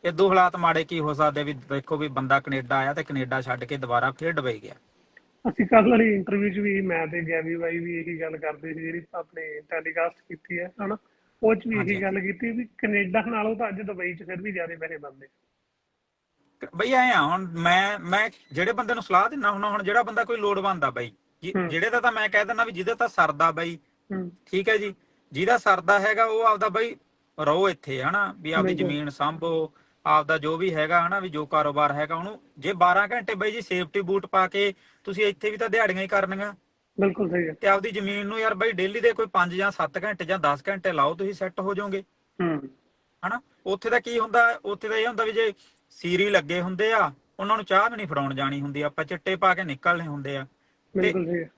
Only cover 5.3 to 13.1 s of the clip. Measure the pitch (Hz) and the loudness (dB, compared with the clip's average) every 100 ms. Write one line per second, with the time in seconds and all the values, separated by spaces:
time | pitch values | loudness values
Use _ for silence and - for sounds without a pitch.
5.3 | _ 233 - 202 226 208 233 226 202 185 | _ -6 0 6 8 8 6 6 2 0
6.3 | 202 202 185 208 196 196 170 160 170 165 | 0 0 0 0 0 0 -2 -2 -4 -2
7.3 | 165 160 165 170 170 170 170 165 165 160 | -4 -2 -4 -4 -4 -6 -6 -6 -6 -8
8.3 | 156 156 147 160 165 160 170 165 180 160 | -6 -8 -8 -10 -10 -8 -10 -10 -12 -12
9.3 | 165 160 151 151 165 160 160 170 - _ | -12 -12 -12 -8 -8 -6 -2 -4 -4 _
10.3 | 165 _ 175 180 - 196 214 _ _ _ | -18 _ -8 -8 -8 -6 -6 _ _ _
11.3 | _ 220 220 233 214 185 196 196 190 190 | _ 2 2 0 -2 0 -2 -2 -2 -4
12.3 | 190 233 233 240 _ 226 208 196 | -4 -6 -6 -8 _ -2 0 2